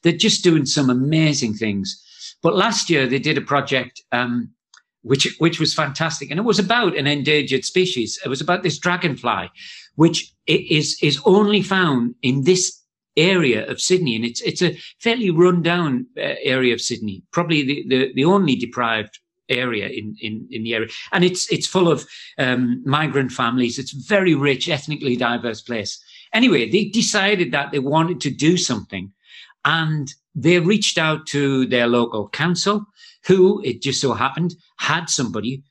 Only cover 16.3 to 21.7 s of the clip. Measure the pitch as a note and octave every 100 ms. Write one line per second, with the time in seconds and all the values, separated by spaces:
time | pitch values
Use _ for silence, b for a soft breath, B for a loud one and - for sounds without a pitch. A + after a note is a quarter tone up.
16.3 | C#3 C#3 C3 B2+ A#2 - A2+ G#2 F#2 _
17.3 | - E3 D#3 C3+ C#3+ - B2+ C3 B2 D3
18.3 | G3 F3 A#2+ A#2+ B2 A#2+ A2 G2+ - _
19.3 | _ - B2+ B2+ A2+ G2 - G#2+ G#2+ A2
20.3 | A2 - A2+ A2+ A#2 A2 B B F#3+ F3+
21.3 | F3+ - F3 -